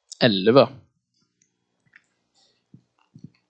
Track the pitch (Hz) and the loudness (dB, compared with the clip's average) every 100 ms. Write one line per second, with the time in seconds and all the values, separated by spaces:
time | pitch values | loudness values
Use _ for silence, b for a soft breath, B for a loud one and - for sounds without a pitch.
0 | - - 131 98 98 131 120 - _ _ | -20 -4 -2 -2 0 2 2 -2 _ _
1 | _ _ _ _ _ _ _ _ _ _ | _ _ _ _ _ _ _ _ _ _
2 | _ _ _ _ _ _ _ - _ _ | _ _ _ _ _ _ _ -20 _ _
3 | _ - - _ _ | _ -20 -20 _ _